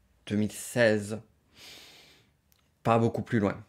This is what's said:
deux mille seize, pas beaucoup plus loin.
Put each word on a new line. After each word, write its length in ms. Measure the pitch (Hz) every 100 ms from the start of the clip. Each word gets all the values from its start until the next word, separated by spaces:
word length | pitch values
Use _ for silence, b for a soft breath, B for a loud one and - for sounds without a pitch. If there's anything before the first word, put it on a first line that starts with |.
| _ _ -
deux 100 | 104
mille 160 | 107
seize, 680 | - - 123 113 107 101 107 - _ _ B B B B B B B B _ _ _ _ _
pas 160 | 117 113
beaucoup 240 | 113 -
plus 160 | - 117
loin. 180 | 98 -